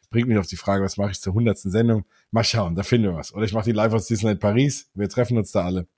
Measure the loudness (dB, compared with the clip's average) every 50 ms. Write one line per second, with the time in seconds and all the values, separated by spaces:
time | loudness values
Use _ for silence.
0 | _ -2 0 0 2 2 2 2 0 -2 -8 -6 -2 0 0 0 0 -2 -2 -4
1 | -4 -4 -4 -6 -4 -2 0 2 2 2 0 0 -4 -2 2 2 4 4 2 2
2 | 0 _ _ _ _ -4 -2 0 0 2 0 0 0 0 -2 -4 0 2 2 2
3 | 2 2 -2 -4 -8 -10 -4 -4 -4 -2 -2 -2 -2 0 0 2 2 2 2 0
4 | 0 0 -2 0 0 0 0 2 0 2 2 4 2 2 0 -4 -10 _ -6 -6
5 | -4 -2 0 0 0 2 2 0 0 0 -2 -2 -2 0 -2 -4 -4 _ _